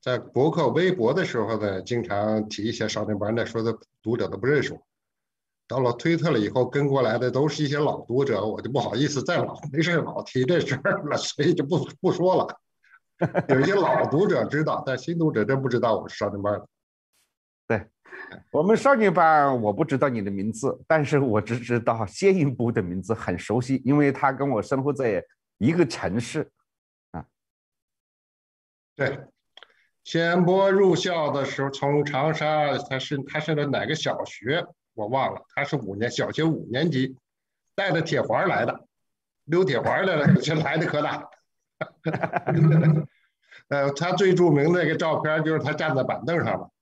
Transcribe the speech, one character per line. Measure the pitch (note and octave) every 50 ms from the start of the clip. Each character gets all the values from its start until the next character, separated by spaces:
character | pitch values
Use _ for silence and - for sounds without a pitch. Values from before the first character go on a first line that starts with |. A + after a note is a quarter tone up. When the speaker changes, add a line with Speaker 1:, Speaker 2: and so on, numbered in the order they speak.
Speaker 1:
在 | _ C3 B2+ A#2
博 | A#2+ - _ A#2+ C3+ D#3+
客、 | D#3+ E3+ D3+ B2+
微 | A#2 D3 F3+ F#3
博 | - F#3 A2+ A#2
的 | C#3+ F3+
时 | F3 - -
候 | A#2+ G#2+ G#2 A2+ G#2+
呢， | G#2+ G2+ F#2+ F#2+
经 | F2+ - B2 A#2+
常 | G#2+ F2+ G2+ G2+ G#2 G#2+ A2 A2 G#2 G#2+
提 | - -
一 | G2+ A2+
些 | A#2 - A2+ G#2
少 | - A2 A2
年 | G#2+ G#2+ F#2+
班 | G2+ G#2 A2+
的， | A#2 A2
说 | A2+ A#2 A#2
的 | A2 A#2 A2 A2 - _ _ _
读 | _ G#2+ A#2+
者 | A#2 G#2
都 | F2+ - F#2+
不 | G#2
认 | B2+ D3+ C#3+
识 | - -
我。 | - - _ _ _ _ _ _ _ _ _ _ _ _ _ _ _ _ _
到 | _ - C3
了 | C3 A#2+ A#2
推 | - - E3 E3+
特 | D#3 C#3 F3
了 | D3 A2+
以 | - G2+
后， | - B2+ B2 B2+
跟 | - C#3+ D3
过 | C#3 C#3 C3+
来 | B2 A2+ A2
的 | B2 B2+ A#2+
都 | A2 C3 C#3+ D3+
是 | D3 - D3+
一 |
些 | C3+ C#3+ D3
老 | D3+ C3 A2 -
读 | - - A#2 C3
者， | C#3 C#3 A2+ F#2+ G2+
我 | A2 G2+ -
就 | A2+ A#2
不 | C3 C3+
好 | A2 - -
意 | A#2 D3
思 | C#3+ - - -
再 | - F3 C#3+
老， | - - - - - D3
没 | B2+ D#3
事 | D#3 F3 E3+
老 | D#3 - - - -
提 | - - - B2+ B2+
这 | B2+ F3 D#3+
事 | B2+ - C3
儿 | - - G3+ F3+ - - -
了， | -
所 | - - - - -
以 | D3 - -
就 | F3+ C#3
不， | C#3 F3 D3+ B2 - - _
不 | - F3+
说 | - - E3 F#3 F#3
了。 | D3+ G#2 - - - _ _ _ _ _ _ - _ _ _ _ _ E3+ B2+ - - - -
有 | C3+ C3
一 | C#3+
些 | E3+ G3
老 | G3+ E3+ - - - B2+
读 | - A#2+ D3+ G3+ F#3
者 | E3+ B2+ A2
知 | G2 - D3
道， | D#3 D3 A2+ G#2+ -
但 | C3+ C3 B2+
新 | - - E3+ E3+
读 | D#3+ D#3
者 | C#3 A2
真 | G#2+ G#2 C3+ C3+
不 | C3
知 | B2+ A#2 A#2+
道 | A2 A#2 A2
我 | F#2 -
是 | F2+ - -
少 | A2 G#2
年 | G#2 G2+
班 | G2 G#2
的。 | G#2 F#2+ - _ _ _ _ _ _ _ _ _ _ _ _ _ _ _ _ _ _ _ _
Speaker 2:
对， | _ A2+ G#2 - _ _ _ _ - - - - - F#2 - - _
我 | - C#3
们 | D#3 G3 A3+
少 | G3+ G#3+ C4+ C#4
年 | A3+ A3 G3
班， | E3+ F3+ E3+ D#3+ D#3+ D3+ C#3+ C#3+ C3+ B2
我 | A2 G#2
不 | G2+ - E3
知 | - C#3+
道 | B2+ D#3
你 | C#3+ B2 A2+
的 | G2 G2+
名 | G2 G2 F#2+ A2
字， | A2 - C#3+ C3 - - -
但 | _ E3 D#3
是 | D3 B2 D#3 C#3+
我 | C#3 C3 G#2 G#2+
只 | G#2 A2 A#2 B2
知 | A#2 - A#2+ A#2+
道 | A#2+ B2+ A#2 A2+ A2
谢 | G#2 - - F#3+ G3
英 | F#3+ F#3+ D3 C#3+ B2
波 | G#2 A#2+ A#2
的 | A2+ A#2+
名 | G2 E2+ F2 F#2+
字 | F#2 - A2+
很 | G#2+ - - F2+ F2
熟 | - - G#2 B2
悉， | B2 B2+ C3+ B2+ B2+
因 | A#2+ C#3+
为 | D3 D3 C#3
他 | C3+ - - C#3
跟 | C3+ B2+ C#3
我 | C#3+ C3 G#2+
生 | G2 - C#3+ C3+ C3
活 | D3
在 | C#3 C3 C3+ A#2 G2+ F2 - _ _ _ _ _ _
一 | _ G2 C3
个 | E3 F3 E3+
城 | C3 - - - F2+ F2+ A#2
市 | A#2+ - - D#3 - - _ _ _ _ _ _ _ _ _ _ _ _
啊。 | - E2 - _ _ _ _ _ _ _ _ _ _ _ _ _ _ _ _ _ _ _ _ _ _ _ _ _ _ _ _ _ _ _ _ _ _
Speaker 1:
对， | - C#3 - C#3+ - - - _ _ _ _ _ - - _ _ _ _ _ _ _ _
谢 | - - E3 E3
恩 | E3+ F3 F3+ F3+
波 | E3+ F#3 F#3+ G3 G3
入 | F#3+ G3 G3+ F#3 E3+
校 | - - F#3 F3 E3 D3+ C#3+
的 | B2+ C#3+
时 | C3+ C3 - -
候， | C#3 C#3
从 | C3+ - - C#3+ C#3+ D3 C#3+
长 | C#3+ C#3+ C3 C#3+ D#3+ D#3+
沙， | D#3 D3+ D3+ D#3 D3+ D3+ D3 C3
他 | B2 - - - D3+
是， | - - D3+ C#3
他 | C3 - - D#3
是 | D#3 - D#3+
哪 | D3 C#3+ C#3 B2+ G#2 G2+
个 | A2 D#3
小 | D3+ - C#3+ - - -
学？ | - - - G2+ A#2 D3 E3+ - - - _ _ _ _
我 | A2 G#2 G#2
忘 | B2 C3+ B2 G2 G2
了， | F#2+ - _ _
他 | - C#3+
是 | C#3 -
五 | C#3 A2+ F#2+ G2
年， | G2+ A2 A#2+
小 | - - B2 G2
学 | G2+ - D#3
五 | E3 D#3 F2+ E2 -
年 | A2 B2+ D#3+ F3
级， | C#3+ B2+ C3 C3 - - _ _ _ _ _ _ _ _ _ _ _
带 | - G3 G3
着 | E3 E3
铁 | D#3+ - D#3 B2+
环 | G#2 - - C3+ F3
来 | F#3 C3 G2+ A#2
的， | A#2+ - - - _ _ _ _ _ _ _ _ _ _ _ _
溜 | - D#3 F3 F#3
铁 | D3 C3+ A2+
环 | - A2+ A#2+ D3 G3
来 | F#3+ F3
了， | D3+ C#3+ - -
<laughs> | -
这 | - D3 D#3+
来 | D#3 D3+ - D3+
的 | E3 E3+
可 | - - D3
大。 | D3+ D3 A#2+ - - - - _ _ _ _ _ _ _ _ _ - - _ _ _
<laughs> | D#3+ D#3+ - - - - - - - C3+ D3 D3+ D#3 D3+ D#3+ E3 D#3 D#3 D#3 D#3 - _ _ _ _ _ _ _ _ - - _ _
呃， | C#3 C#3+ C#3 C#3+ C#3+
他 | - E3 F3+
最 | E3+ E3 G3+ F#3
著 | F3 D#3+ F3+ E3+
名 | D3+ C#3+ C#3 D#3+
的 | F3 F3+ E3
一 | D3+
个 | D#3+
照 | D3 E3+ D#3+ D3+
片 | - - D#3 D#3 D#3+
就 | D#3 D#3
是 | D#3+ D3+
他 | A#2 C#3
站 | D3+ - E3 D#3 C#3
在 | C3+ B2
板 | - - - -
凳 | C3+ E3+ E3 A#2+
上 | A2+ G2 F2+
了。 | F#2 - _ _